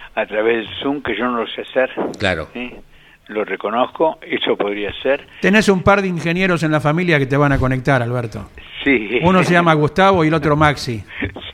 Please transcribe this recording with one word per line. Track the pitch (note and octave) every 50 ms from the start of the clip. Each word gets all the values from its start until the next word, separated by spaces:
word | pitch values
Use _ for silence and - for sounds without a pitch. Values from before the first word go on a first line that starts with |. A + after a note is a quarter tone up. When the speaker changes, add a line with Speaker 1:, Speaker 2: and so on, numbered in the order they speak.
| - - -
Speaker 1:
a | - G#2+
través | F#2+ G2+ G#2+ G#2+ A2+ A#2 A#2 G#2+
del | F#2+ - - C#3
Zoom, | C#3 C#3+ D3 C3
que | C3+ A2+
yo | G2+ A#2
no | B2 B2 A#2
lo | A2 G#2
sé | - - G#2+
hacer. | - - C3 B2+ B2+ - - - - - -
Speaker 2:
Claro. | G#2 F#2+ F#2 D#2+ D2+ D2 -
Speaker 1:
¿Sí? | A#2 B2 B2 F2+ - - - - - - - - _ _ -
Lo | G#2+ G#2+ G#2
reconozco, | F2+ F#2+ F#2 - G2+ G#2+ A#2+ B2+ A#2 - - E3 D#3+ - - -
eso | - - A#2 - - A#2+
podría | G2+ G2+ G2+ G2+ G#2 G2+ G2 - - -
ser. | B2+ C#3 C#3+ - - - -
Speaker 3:
Tenés | - F#3 G3 A3 G#3 -
un | G3 F#3 D3+
par | G3+ G3 G3+ G3
de | F#3+
ingenieros | F3+ E3 C#3+ E3+ E3 F3+ F#3+ F#3+ F3+ D#3 D#3+
en | D#3 D#3
la | D3+
familia | - D3 D3+ E3 F3+ F3 D#3+ D3
que | C#3
te | B2 C#3
van | C#3 D3 C#3+ C#3
a | C3+
conectar, | C3 B2+ C3 C3 B2 D3+ C#3 B2+ A#2+
Alberto. | A#2 B2 B2+ A#2+ A2 G#2+ G#2+ G2+ - - - - - - - -
Speaker 1:
Sí. | C#3+ C3+ A#2 A2 G2 A#2 A#2+ -
Speaker 3:
Uno | E3+ F#3 F#3 E3+
se | C3 F3
llama | E3+ E3+ E3+ D#3+
Gustavo | D3+ D3+ C#3+ - - F#3+ G3 G3 F3+ D#3+
y | D#3
el | D#3+
otro | D#3+ D3 D#3+ D3
Maxi. | D3 D#3 D3 C#3 - - - A#2+ G#2+ F#2 - - -
Speaker 1:
<laughs> | - F#2+ - - - -